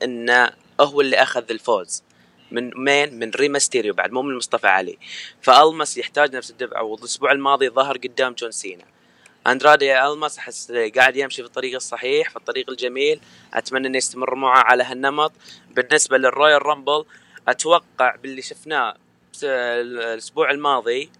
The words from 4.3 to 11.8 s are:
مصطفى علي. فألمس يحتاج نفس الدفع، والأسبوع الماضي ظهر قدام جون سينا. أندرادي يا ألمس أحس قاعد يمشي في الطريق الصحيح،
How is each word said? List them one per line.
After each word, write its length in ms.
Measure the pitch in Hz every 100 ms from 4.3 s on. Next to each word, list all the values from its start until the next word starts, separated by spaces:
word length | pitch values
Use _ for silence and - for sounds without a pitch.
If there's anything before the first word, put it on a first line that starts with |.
| 127
مصطفى 300 | - 113 104
علي. 320 | 95 92 - - - - -
فألمس 560 | - 127 156 160 147 123
يحتاج 380 | - - 147 131
نفس 140 | 120
الدفع، 300 | 117 120 -
والأسبوع 520 | 110 110 120 - 127
الماضي 360 | 139 139 139 131
ظهر 280 | 120 139 131
قدام 360 | 127 120 131
جون 180 | 120 117
سينا. 340 | - 98 87 _ _ _ _ _ _ 123
أندرادي 380 | 127 151 143
يا 280 | 139 131 139
ألمس 260 | 151 151 -
أحس 340 | - 113 - 120 110 123
قاعد 200 | 131 131
يمشي 260 | 135 -
في 60 | 120
الطريق 260 | 143 131
الصحيح، 560 | 127